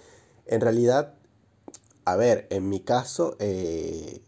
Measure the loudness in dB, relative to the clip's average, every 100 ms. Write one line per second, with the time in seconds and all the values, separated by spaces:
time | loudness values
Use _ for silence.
0 | -20 -20 _ _ -4 0 2 4 4 2
1 | 0 -10 _ _ _ _ -20 -20 _ _
2 | -2 2 4 2 0 -4 -2 -4 0 -2
3 | -2 -2 -4 -2 -4 -2 -4 -4 -6 -8
4 | -10 -16